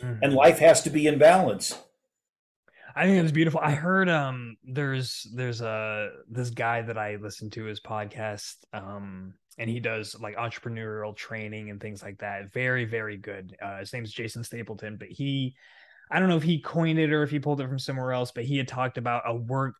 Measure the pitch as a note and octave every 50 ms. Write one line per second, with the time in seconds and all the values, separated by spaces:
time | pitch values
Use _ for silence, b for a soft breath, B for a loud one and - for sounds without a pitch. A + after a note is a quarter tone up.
0 | - B2+ A#2+ G#2+ C3+ C#3 C#3 C3+ C#3+ E3+ E3 - D3+ E3 D#3 D#3 - D#3+ C#3 D#3
1 | D3 D3+ D3 C3+ D3 D#3+ F3+ F#3+ F3+ B2 G2+ F#2 - - - - - _ _ _
2 | _ _ _ _ _ _ _ _ _ _ _ _ _ b b b b b b C#3+
3 | E3 F#3+ G3 F#3 E3+ D#3+ C#3+ D#3 E3 D#3+ D3 D#3+ D#3 D3+ D3 D3 D#3 F3+ F#3+ F#3+
4 | F#3+ F3+ E3+ D3+ C#3+ C3 C3 B2 A#2+ A#2 A2+ - _ C3 B2+ D3 C#3+ C3+ C3+ C3
5 | B2+ A#2+ - - - G#2+ A2 B2 B2+ B2 A#2 A2+ A#2 A2+ A2 A2 G#2+ G#2+ G#2+ G#2+
6 | G#2 G2 - - - - A2+ B2+ B2 A#2+ A#2 B2 A#2 A#2 A#2+ A#2 A2+ A2 A2 A2
7 | G#2+ G#2+ G#2 G#2 G#2+ G#2 - - A2 G#2+ - A#2 A2 G#2+ G#2 G2+ - - A2 G#2+
8 | G#2 G#2 - A2+ A2 G#2+ G#2 G2 - - - - _ _ - G#2+ G2 G2 G2+ G2+
9 | G2+ G2 F#2+ F#2 F#2+ F#2+ F#2+ _ _ _ - - A2+ A2+ A#2 A#2+ A2+ A#2 A2+ A2
10 | G#2+ G#2 - G#2+ A2+ G#2 G#2 A2+ A#2 A2+ - - - A#2+ A#2 A2+ A2+ A2 G#2+ G#2+
11 | G#2+ G#2+ G#2 - - - A#2 A2 G#2+ G#2+ G#2+ G#2+ G#2+ G#2+ G2+ G2+ A2 G#2+ G#2 F#2+
12 | - G2+ G2 G2 G#2+ G#2 G2+ G2 G2+ G2 - B2 B2+ B2+ B2+ B2 A#2+ A2 A#2 A2
13 | A2 G#2+ G#2 G2 F#2+ G#2+ G2 G2 F#2 F2+ F#2+ - G2 G2 G2 G2 G2 - - B2
14 | A#2 G#2+ - - A#2 A2 - A#2 A#2 - - A#2+ A2 - A2 G2 A2 G#2+ G#2+ G2+
15 | A2 G2+ A#2 - C#3 C#3 C#3 C3+ C3 B2+ b b b b b b b b b b
16 | b - D3 E3 F#3 F#3 E3+ D#3+ D3 E3 E3+ D3+ - - - E3+ E3 E3 D#3 D#3+
17 | D#3+ D3 D3+ D3+ D3+ C#3+ D3+ D3 C3 D3 D3 C#3 C3+ B2+ C3+ C3 - - C3+ C3
18 | B2+ B2+ B2+ B2 B2+ B2 - B2 A#2 C3+ C#3+ C#3 C3 B2+ B2+ C#3 D3+ D#3 - C3
19 | A#2 A#2+ A#2+ A#2+ - A#2 A#2 A#2 A2+ A2+ C3 C3+ C3+ C3 -